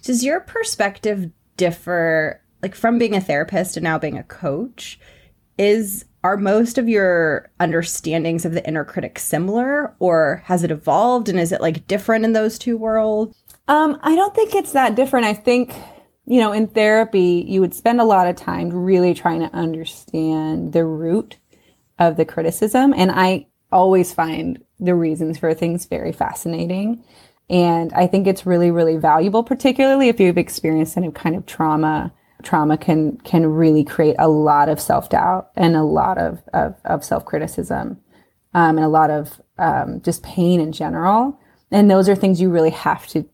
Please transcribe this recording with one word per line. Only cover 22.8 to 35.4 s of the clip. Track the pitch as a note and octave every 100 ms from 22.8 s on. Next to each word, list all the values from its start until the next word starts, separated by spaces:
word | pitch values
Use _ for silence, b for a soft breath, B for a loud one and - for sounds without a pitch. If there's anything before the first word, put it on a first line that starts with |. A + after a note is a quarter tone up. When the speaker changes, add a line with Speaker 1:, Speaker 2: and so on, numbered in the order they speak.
| C#4 -
Speaker 2:
And | -
I | - F#3 F#3+ - _ _
always | F#3 F#3 F#3 F3+
find | - D#3+ D#3 E3+ E3+ _ _
the | F3 F3
reasons | E3 D#3 D#3+ D#3+
for | E3
things | D#3+ E3+ F3 -
very | D#3 -
fascinating. | D#3+ - - E3+ E3 E3+ F#3 G#3 A#3 b b b b _
And | F3+ F3 E3+ E3
I | - F3+
think | F#3+ G3
it's | F#3+ F#3
really, | F3 F3
really | E3+ E3 D#3+
valuable, | D#3 D#3 F#3 A3
particularly | A#3 B3+ C4+ B3+ C4+ C4+ B3+
if | A#3
you've | F#3 F3
experienced | E3+ - E3 D#3 D#3+ -
any | F3+
kind | D3+ E3 F3
of | -
trauma. | - D#3+ D#3 D#3 D#3 E3 _ _ _
Trauma | - E3 D3+ D#3
can, | - D#3+ D#3 -
can | - E3+ D#3+
really | D#3 E3 D3+
create | D3+ - D#3 D#3+
a | D#3+
lot | D3+ D3+ C#3+ C#3+
of | D3+
self-doubt | - - - - F3 F#3